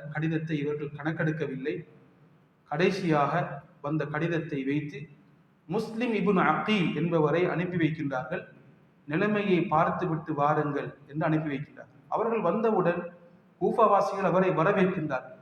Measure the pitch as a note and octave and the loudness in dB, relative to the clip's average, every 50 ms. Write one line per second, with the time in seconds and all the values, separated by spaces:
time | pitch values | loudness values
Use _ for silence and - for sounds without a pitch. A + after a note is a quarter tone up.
0 | - - - D3+ D#3 D#3+ E3 D#3 D#3+ - D#3+ D3 C#3 D3 D3 D3 D3+ C#3+ - - | -6 -8 -6 -4 -2 0 -2 -2 -2 -2 -4 -2 -2 -2 -4 -4 -6 -8 -8 -6
1 | C#3+ D#3 D#3+ - F3 D#3 D3+ - - - C3 B2+ B2+ D3+ F3 F3+ - - - - | -4 -4 -2 0 0 0 0 -2 -4 -6 -6 -6 -6 -6 -6 -6 -8 -14 -20 -20
2 | - - _ _ - - _ _ _ _ _ _ _ - D3 D3+ F3 G3+ F#3+ - | -20 -20 _ _ -20 -20 _ _ _ _ _ _ _ -6 -2 2 2 2 2 0
3 | G3 F3 D#3 D3 C#3+ C3+ D3 E3+ C#3+ - - - - - - _ - C#3+ D#3 D#3 | 0 2 2 4 2 2 2 0 -2 -4 -6 -12 -14 -18 -18 _ -6 -4 -2 -2
4 | D3 D3 D3 D3+ D#3+ E3+ E3+ D#3+ D3+ - D3+ C#3 C3 C3 C#3+ D3+ D3 D3 - - | -2 -2 -4 -2 -2 0 -2 -2 -4 -4 -6 -4 -2 -2 -2 -2 -2 -4 -8 -12
5 | D3 - - - - _ _ _ _ _ _ _ _ - D#3+ A3 A3 - - A3 | -14 -14 -18 -20 -20 _ _ _ _ _ _ _ _ -4 -4 -4 -4 -4 -4 -4
6 | B3 B3 A3 G3+ F3+ F#3+ G3 F#3 D#3 D3 D3+ D3 - - G#3+ G#3 E3+ D3 D3+ D3+ | -2 -2 0 0 2 4 4 4 4 4 2 2 2 0 2 2 2 0 0 0
7 | E3 E3+ E3+ E3 D3+ D3 C#3+ E3+ F3+ - - D#3 F3+ F3+ F3 F3 D#3+ D3+ D#3 D#3 | 0 0 2 2 2 2 2 2 2 2 0 -2 -2 -2 0 0 0 0 0 0
8 | C#3+ C#3 C3+ B2+ B2+ - E3 F#3+ - - - - - - - _ _ _ _ _ | -4 -4 -4 -4 -6 -4 -6 -8 -8 -10 -18 -20 -20 -20 -20 _ _ _ _ _
9 | _ - F#3 E3+ G3+ G#3+ G#3+ G#3 G3+ F#3+ F3+ E3+ D#3+ - D3+ D#3 E3+ - - - | _ -4 -2 0 2 2 2 0 2 2 2 2 2 4 4 2 2 2 0 -2
10 | F3+ D#3+ D#3+ D#3 - - D3+ C#3 C#3+ D3 D3+ D3+ D3+ D3 C#3 C#3 B2+ B2 - - | -2 -2 -2 -2 -4 -4 -2 0 2 2 2 2 0 0 -2 -4 -6 -6 -10 -16
11 | - - - D3+ F3 D#3+ D#3 D#3 D#3 D#3 C#3 C3 D3+ - - - - - - - | -18 -12 -6 -2 0 0 0 0 0 -2 -4 -6 -8 -10 -14 -20 -20 -20 -20 -20
12 | - - - D#3+ G#3+ A3+ A3+ A3 F#3 F3 F#3 A3 A3+ A3+ G#3 F#3 E3 E3+ F3 F3+ | -10 -6 -2 -2 0 0 0 0 0 0 0 2 2 2 2 2 2 2 0 0
13 | - - - - - - - - _ _ _ - F3 G#3 A3 - A3 G#3 G3+ G3 | -4 -10 -12 -16 -20 -20 -20 -20 _ _ _ -2 -2 0 2 4 4 6 6 4
14 | - - - G3 G3 F3+ D#3+ F#3 F#3+ F3+ D3+ D3+ D#3+ F#3+ G3+ G3 F#3+ F3+ F3+ F#3 | 2 2 -2 0 0 2 4 4 4 4 4 2 4 4 4 4 4 2 2 0
15 | D#3 D3+ C#3 B2+ - - - - | -4 -4 -4 -4 -6 -8 -18 -20